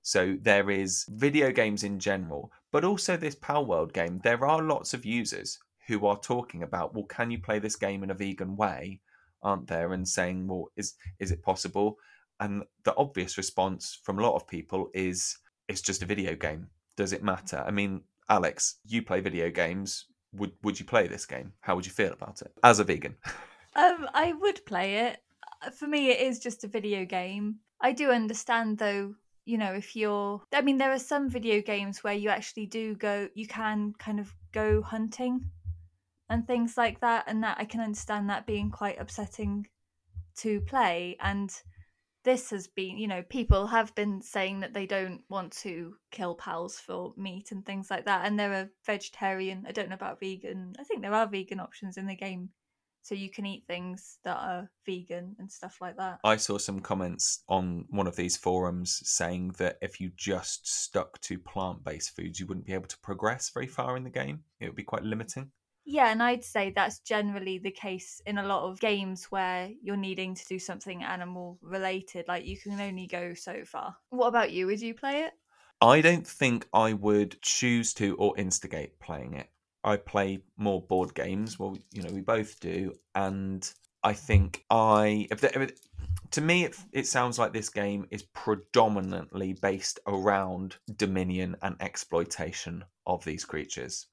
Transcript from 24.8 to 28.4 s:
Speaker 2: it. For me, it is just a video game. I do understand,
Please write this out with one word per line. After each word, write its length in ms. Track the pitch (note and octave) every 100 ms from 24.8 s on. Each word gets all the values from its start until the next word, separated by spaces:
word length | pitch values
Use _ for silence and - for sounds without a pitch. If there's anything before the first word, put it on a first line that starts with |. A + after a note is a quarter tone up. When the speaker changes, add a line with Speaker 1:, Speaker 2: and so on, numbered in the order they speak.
| F#3+ G3+ A#3+
Speaker 2:
it. 140 | - _ _ - - - -
For 100 | D4
me, 220 | D4 C4+
it 100 | A#3+
is 200 | C4 A3+
just 260 | A#3+ A3 G#3
a 20 |
video 380 | A3 G#3 G3 F#3
game. 540 | F#3 F3+ G3+ G#3 G#3+ _ _
I 140 | B3
do 180 | B3 C#4+
understand, 680 | A#3+ A3 A3+